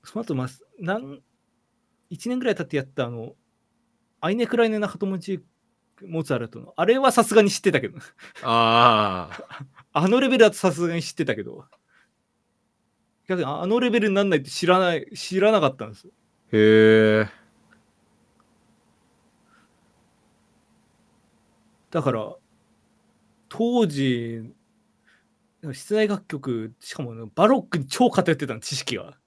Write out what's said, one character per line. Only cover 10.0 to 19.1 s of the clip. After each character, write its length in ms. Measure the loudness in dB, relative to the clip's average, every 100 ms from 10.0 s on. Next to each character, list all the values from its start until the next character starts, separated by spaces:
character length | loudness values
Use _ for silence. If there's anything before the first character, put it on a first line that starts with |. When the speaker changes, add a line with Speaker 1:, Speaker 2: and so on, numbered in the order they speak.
| 2
Speaker 1:
の 120 | 2
レ 100 | 2
ベ 80 | 4
ル 60 |
だ 80 | 4
と 60 | 4
さ 140 | -2
す 160 | -2 -4
が 60 |
に 80 | -4
知 120 | -8
っ 20 | -6
て 100 | -4
た 100 | -4
け 60 |
ど。 240 | -8 -16 -20 _ _ _ _ _ _ _ _ _ _ _ _ _ _ _ -8
逆 120 | -4
に、 60 | -4
あ 200 | -6 -2
の 140 | 0
レ 100 | 2
ベ 120 | 0
ル 80 | 2
に 60 | 0
な 80 |
ん 60 | 0
な 60 | 0
い 40 |
っ 20 |
て 80 | -2
知 180 | -4 2
ら 120 | 2
な 160 | 2 -2
い、 120 | -8 -14
知 240 | -6 0
ら 120 | 2
な 80 | 4
か 80 | 0
っ 80 | -2
た 100 | -14
ん 60 |
で 40 | -16
す。 120 | -20 _ _ _ _
Speaker 2:
へ 60 | 4 8 8 8 8 6 2
ー。 60 | -2 -8 _ _ _ _ _ _ _ _ _ _ _ _ _ _ _ _ _